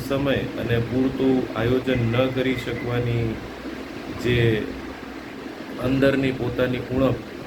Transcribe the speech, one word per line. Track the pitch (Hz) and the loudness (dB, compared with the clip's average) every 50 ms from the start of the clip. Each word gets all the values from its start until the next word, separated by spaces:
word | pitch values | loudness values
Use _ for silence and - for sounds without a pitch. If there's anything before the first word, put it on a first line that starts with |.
| 123 131 | -2 -2
સમય | 139 135 143 139 127 | -2 0 2 2 0
અને | 107 95 - - 104 107 113 117 117 | 0 0 -2 -4 -4 -2 0 0 0
પૂરતું | 113 - 123 127 131 131 135 135 135 131 131 127 120 - - 110 | 0 2 2 2 2 2 2 2 4 4 4 4 2 0 -2 0
આયોજન | 113 117 127 127 123 131 127 123 117 113 117 | 2 2 2 2 2 2 2 2 2 2 4
ન | 123 131 | 2 2
કરી | 131 127 131 127 131 131 | 2 2 0 0 0 0
શકવાની | 127 - 127 117 113 101 120 120 120 120 120 117 117 117 113 110 - - - - - - - - - - - - - - - - - - | 0 -2 -4 -4 -4 -4 -2 -2 0 0 0 0 0 0 0 -2 -4 -8 -10 -10 -10 -10 -10 -10 -10 -10 -10 -10 -10 -10 -8 -8 -4 0
જે | 123 120 120 117 113 110 107 - - - - - - - - - - - - - - - - - - - - - - - - 123 | 2 4 4 4 4 4 2 0 -2 -6 -8 -8 -10 -10 -12 -12 -12 -12 -12 -12 -12 -12 -12 -12 -12 -12 -12 -12 -10 -8 -4 0
અંદરની | 127 135 135 135 139 135 135 135 131 127 | 2 4 4 6 6 6 4 2 2 0
પોતાની | 127 123 120 - - 127 127 127 120 | 0 -2 -2 0 0 0 2 0 -2
ઉણપ, | 120 - 127 131 135 123 117 - - - - - - | -2 -2 0 2 4 2 2 0 -4 -8 -12 -12 -8